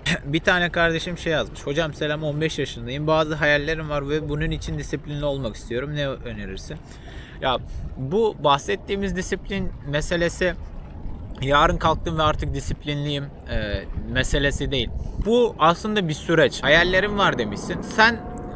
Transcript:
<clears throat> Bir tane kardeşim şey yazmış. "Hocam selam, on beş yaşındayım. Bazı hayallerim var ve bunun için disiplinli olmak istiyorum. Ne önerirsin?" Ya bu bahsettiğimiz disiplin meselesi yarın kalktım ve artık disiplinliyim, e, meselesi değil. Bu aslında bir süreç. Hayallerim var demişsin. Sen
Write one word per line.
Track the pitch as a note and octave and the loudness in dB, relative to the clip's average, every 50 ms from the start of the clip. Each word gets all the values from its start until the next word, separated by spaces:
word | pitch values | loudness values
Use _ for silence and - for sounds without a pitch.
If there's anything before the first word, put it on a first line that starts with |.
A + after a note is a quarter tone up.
| - | -2
<clears throat> | C#3+ E3+ D#3 - | -2 -2 -2 -2
Bir | C#3 D3 E3 | -2 -2 0
tane | - G3+ F#3 F3+ F3 E3+ | 2 2 2 4 2 0
kardeşim | - F3 E3+ E3 E3 D#3+ - F3+ F3 - | 2 2 2 2 2 0 -2 -6 -6 -4
şey | - E3+ | -2 0
yazmış. | D#3 C#3+ A2 - - - - | 0 0 -2 -4 -8 -8 -6
"Hocam | - C#3+ D#3+ E3 D#3 - | -4 -2 0 -2 -2 -2
selam, | - D#3 D3 D3+ D#3 | -4 -2 -2 -2 -2
on | D#3 D3+ C#3+ D3 | -2 -2 -2 0
beş | D#3+ D#3 - - | -2 -2 -2 -2
yaşındayım. | C#3 - - B2 A2+ A#2 C3 C#3+ D3+ | -4 -4 -6 -8 -8 -6 -6 -2 0
Bazı | D#3 D#3 D#3+ D#3 D3+ D#3+ | 2 4 4 2 2 0
hayallerim | D3 D#3+ D3 D3 D3 C#3+ D#3 D#3+ D#3 D#3+ D3+ | 2 4 4 4 4 2 0 -2 -2 -4 -4
var | D3 D3 C#3 C#3 | -4 -4 -2 0
ve | D3+ D#3 D3 D3 | -2 -2 0 -2
bunun | D3 D3+ D#3+ D#3+ | -2 -2 0 0
için | D#3+ D3 - F3 D#3+ D3+ | -2 -2 -4 -4 -6 -6
disiplinli | C#3+ - - C#3 - D3 D3 C#3+ D3 | -4 -4 -6 -6 -6 -6 -6 -2 -2
olmak | D3 C#3 C3+ C3 A2 G#2 | -2 0 -2 -2 -4 -6
istiyorum. | - - - A#2 B2 C#3 D3 D3+ | -8 -6 -4 -4 -2 -2 -2 -2
Ne | D3 C#3+ C3+ | -2 -2 -2
önerirsin?" | C3 - - A#2+ A2 G#2 G2+ G2 F#2+ - - - D3+ D#3+ - - - - - - - - - - - - | -4 -6 -8 -8 -8 -8 -8 -8 -8 -8 -10 -10 -12 -12 -14 -16 -18 -16 -16 -14 -14 -14 -14 -14 -8 -4
Ya | - C3 B2 A2+ - - - - - - - | -2 0 0 0 -2 -6 -8 -8 -8 -8 -6
bu | - C3 C3+ F3 A3 A3+ G#3+ - - D3 | -6 -4 0 2 2 2 2 2 2 4
bahsettiğimiz | D3 C#3 C#3+ - - G3+ F#3+ - - G3+ G3 G3+ F#3+ F3+ | 4 4 4 2 -2 -4 -4 -4 -4 -4 -2 -2 -2 -2
disiplin | F#3 F3+ - - F3+ - - G3+ G3 F#3 F3 - - - C#3+ | -2 -2 -2 -4 -4 -4 -4 -4 -2 -2 -4 -6 -6 -4 -4
meselesi | C#3+ D3+ D#3 - F3+ E3+ E3+ E3 - - F#3+ F3+ E3 - - - - - - - - - - - - - - - - - | -2 -2 0 0 0 2 2 0 0 0 0 0 0 -2 -8 -12 -12 -12 -12 -12 -10 -8 -8 -8 -8 -8 -10 -10 -8 -4
yarın | C3 C3+ C#3+ D3 D#3 E3+ F3 | 0 4 6 6 6 6 4
kalktım | E3 - E3 D#3 - - F3 E3 D#3 | 4 4 2 2 2 0 -2 0 2
ve | |
artık | D#3 D3+ D3+ - D3+ C#3+ C3+ | 2 2 2 0 -2 -2 -2
disiplinliyim, | C#3+ - - C#3+ - - D3 D3 C#3+ C#3+ D3 D3 C#3 C#3+ | -2 -2 -4 -4 -4 -4 -4 -2 -2 -2 -2 -2 -4 -4
e, | C#3 - - - A#2+ A#2+ A2 G#2+ G#2 G2+ G2 F#2+ - - - A2 A2+ | -8 -10 -12 -8 -4 -2 -2 -2 -2 -2 -4 -4 -4 -6 -4 -4 -2
meselesi | A#2 C3 B2+ - - D3 C#3 C#3 C3+ - D3 C3 | 0 0 2 2 2 2 2 2 2 0 0 0
değil. | C#3 C3 A2+ - - - - - - - - | 0 0 0 0 -2 -4 -6 -4 -4 -2 2
Bu | G3+ A3+ B3 A#3+ G#3+ - - | 4 4 6 4 4 4 4
aslında | D3+ E3 E3+ - - G#3+ G#3+ G#3+ F3+ D#3 | 4 4 4 4 0 0 0 2 2 0
bir | D3+ | 0
süreç. | - - - E3 D#3+ D3 A#2+ - - | -2 0 2 6 6 6 6 4 2
Hayallerim | - C3+ D3+ E3+ F3 F3+ F#3 F#3 G3 G#3 G#3 G3+ | 4 6 6 8 6 6 4 4 2 2 2 2
var | F#3+ E3+ - - | 4 4 4 2
demişsin. | G#3+ G#3 - - - - F3 - | 0 -2 -4 -4 -4 -4 -4 -6
Sen | - - - G#3+ A3 A#3 A3+ - - - - - - - - | -6 -2 4 4 6 6 4 2 -4 -8 -10 -10 -10 -8 -6